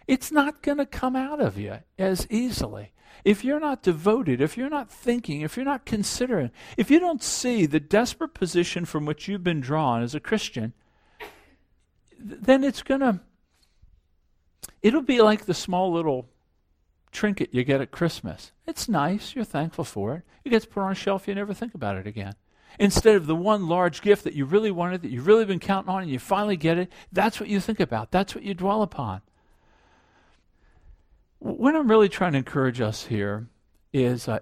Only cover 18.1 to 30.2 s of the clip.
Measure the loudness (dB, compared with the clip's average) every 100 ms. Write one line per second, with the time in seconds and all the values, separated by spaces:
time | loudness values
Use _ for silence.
18.1 | -4 -10 -12 -16 _ -12 -8 -2 0 0
19.1 | -2 -6 -8 -6 -4 -6 -6 -8 -6 -6
20.1 | -6 -12 _ 0 0 0 -4 -4 -2 -2
21.1 | -2 -2 -6 -6 -6 -8 -6 -6 -4 -8
22.1 | -10 -10 -12 _ _ _ 0 2 6 6
23.1 | 6 4 0 2 2 2 2 2 2 4
24.1 | 4 2 -4 2 2 2 -2 -2 -4 -6
25.1 | -2 6 6 6 -2 0 -2 -2 -4 -4
26.1 | -4 0 0 0 0 0 0 -2 -10 -6
27.1 | 0 0 0 -2 -2 -2 -2 0 -2 0
28.1 | -2 -2 -6 -8 -4 -2 0 -2 -4 -6
29.1 | -8 -12 _ _ _ _ _ _ _ _
30.1 | _